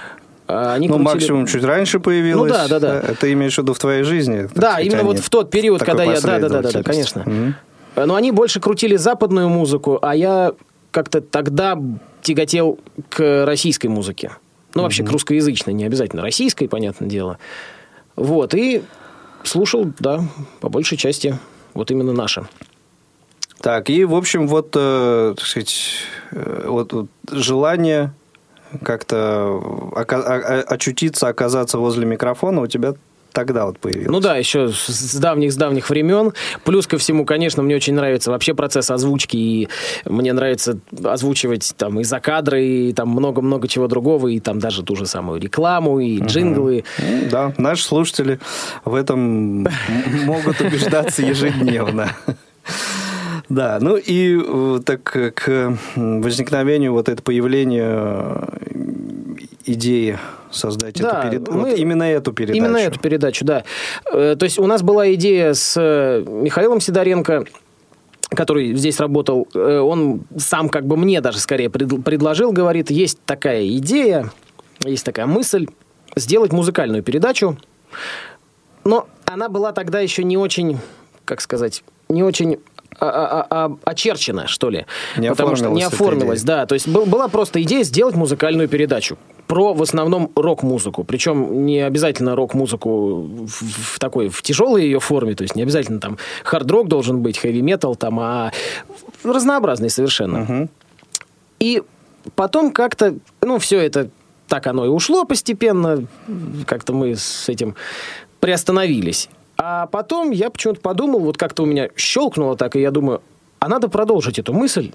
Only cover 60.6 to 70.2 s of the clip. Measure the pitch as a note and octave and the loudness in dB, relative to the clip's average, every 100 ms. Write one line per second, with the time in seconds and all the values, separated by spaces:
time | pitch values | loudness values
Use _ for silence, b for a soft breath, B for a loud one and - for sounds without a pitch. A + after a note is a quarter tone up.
60.6 | A2 G#2+ A2 E3 A3+ F#3 B2 B2 - F3 | -4 -4 -6 -2 -2 0 -2 -2 -2 -2
61.6 | C4 G#3 D#3+ E3 E3 D3+ C#3 A2+ G#2+ A3 | 0 0 2 2 2 0 0 -4 0 2
62.6 | A#3 A#3 F#3 - D#3 D3+ C#3 - C#3 C#3 | 2 2 0 0 0 2 0 0 0 0
63.6 | - B B B - - D3 D3 F3+ - | -2 B B B -2 2 4 4 0 2
64.6 | G3 A3 F3 G#3 G3+ F#3 G3+ F#3 D#3+ C#3 | 2 4 4 6 6 4 4 4 4 2
65.6 | - E3+ D#3+ D3 C3+ A#2 D#2 G#2+ D3 F3 | 0 2 4 4 4 2 0 -2 0 4
66.6 | A3 A3+ - F3+ F#3 F3+ E3 D3+ - - | 4 2 2 2 4 2 2 0 -2 -12
67.6 | _ _ _ _ _ - - - D#3 D3 | _ _ _ _ _ -12 -6 -2 2 2
68.6 | A#2+ C3 D3+ C#3+ D3 D3 C#3 B2+ - F2+ | 2 0 0 0 2 2 2 2 0 0
69.6 | A2 D3 C#3 E3 D3 A2+ | 2 4 4 2 0 0